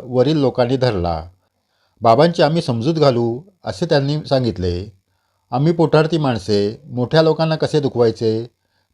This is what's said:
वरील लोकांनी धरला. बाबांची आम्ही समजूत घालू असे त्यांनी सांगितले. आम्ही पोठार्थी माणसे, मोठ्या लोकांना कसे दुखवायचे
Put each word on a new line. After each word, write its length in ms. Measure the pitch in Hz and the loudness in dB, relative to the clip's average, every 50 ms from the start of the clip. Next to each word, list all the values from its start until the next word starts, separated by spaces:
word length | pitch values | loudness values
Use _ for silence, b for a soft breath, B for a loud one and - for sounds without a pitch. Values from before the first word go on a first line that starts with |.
| - | -2
वरील 340 | 123 123 127 123 143 160 | -2 0 2 2 2 2
लोकांनी 400 | 151 139 123 - - 123 120 135 | 2 0 0 2 0 0 0 0
धरला. 460 | 131 127 127 107 92 85 85 85 78 82 87 - _ _ _ _ _ _ _ _ _ _ _ _ - | 0 0 0 0 0 -2 -2 -4 -6 -8 -12 -18 _ _ _ _ _ _ _ _ _ _ _ _ 0
बाबांची 400 | 107 117 117 127 156 175 170 - | 2 4 6 6 4 4 2 2
आम्ही 200 | 160 143 160 170 | 0 2 0 0
समजूत 340 | 160 - 120 113 110 147 170 | -2 -2 -4 -2 -2 -2 0
घालू 460 | 160 151 139 123 120 117 117 117 131 175 _ _ _ - | 2 2 2 2 2 0 -2 -4 -6 -12 _ _ _ -12
असे 220 | 113 98 - 175 | -12 -8 -6 -2
त्यांनी 320 | 170 165 143 135 139 147 151 - - | 0 0 0 0 0 -4 -4 -4 -2
सांगितले. 640 | 139 131 127 113 92 90 90 90 87 90 98 110 - _ _ _ _ _ _ _ _ _ _ - | -2 -2 0 -2 -4 -4 -4 -4 -4 -6 -8 -12 -16 _ _ _ _ _ _ _ _ _ _ -8
आम्ही 220 | 120 127 143 165 175 | -4 0 0 0 2
पोठार्थी 440 | 165 165 143 - 156 160 156 170 | 2 2 2 4 2 2 2 0
माणसे, 640 | 160 151 135 117 107 92 - 104 101 101 101 117 - - | -2 0 -2 -2 -2 -2 0 0 0 0 0 -4 -8 -12
मोठ्या 360 | - 120 123 123 - - 160 | -10 -6 -4 -4 0 2 2
लोकांना 340 | 160 160 156 156 160 160 160 | 4 2 2 0 0 -2 -2
कसे 240 | 156 147 131 - 151 | -2 -2 -2 -2 -2
दुखवायचे 680 | 139 127 - 120 120 113 113 - 120 110 110 110 120 - _ _ _ _ _ _ _ _ | -2 -2 0 2 2 2 0 0 -2 -2 -2 -2 -4 -10 _ _ _ _ _ _ _ _